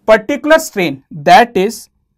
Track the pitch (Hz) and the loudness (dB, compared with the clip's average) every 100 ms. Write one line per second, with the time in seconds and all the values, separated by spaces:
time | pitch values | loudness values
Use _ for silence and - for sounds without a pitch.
0 | - 220 214 285 294 320 320 202 170 135 | -2 -2 -2 -6 0 0 -2 -6 -6 -8
1 | _ 165 143 185 240 190 202 226 - _ | _ -6 2 4 4 -2 -4 -6 -20 _
2 | _ | _